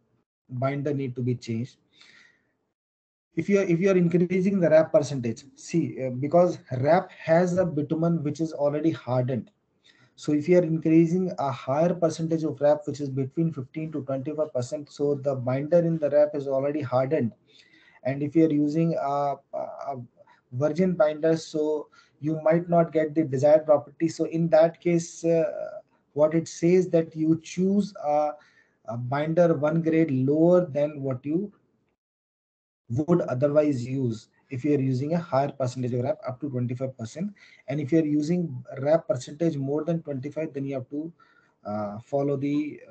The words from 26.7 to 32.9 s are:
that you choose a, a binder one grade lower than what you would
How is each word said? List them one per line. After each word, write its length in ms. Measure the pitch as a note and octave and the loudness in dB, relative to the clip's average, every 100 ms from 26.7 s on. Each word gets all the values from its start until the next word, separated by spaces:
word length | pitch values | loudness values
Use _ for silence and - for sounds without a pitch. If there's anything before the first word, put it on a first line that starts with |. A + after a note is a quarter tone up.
| F#3 F3+ | 4 4
that 260 | E3 E3 D#3+ | 2 0 -2
you 240 | D#3 D#3+ | 0 0
choose 520 | - - F#3 G3+ F3+ - | 0 -2 0 2 0 -4
a, 280 | D3 D3 D3+ D3 _ _ _ _ - | -2 0 0 -4 _ _ _ _ -10
a 80 | A#2+ | -8
binder 560 | B2 C#3 D#3 E3 E3+ | -4 -2 0 4 4
one 280 | D#3+ D3 E3 | 4 0 0
grade 300 | D#3+ D#3+ D#3+ | 2 2 2
lower 540 | C3 C3 D3+ E3 F3+ F3 | 2 2 4 6 4 2
than 360 | C#3 D3 D3+ | -2 -2 -4
what 240 | C3+ B2 C#3+ | -6 -6 -4
you 280 | D#3+ G3+ _ _ _ _ _ _ _ _ _ _ _ _ _ | -4 -4 _ _ _ _ _ _ _ _ _ _ _ _ _
would 320 | - | -8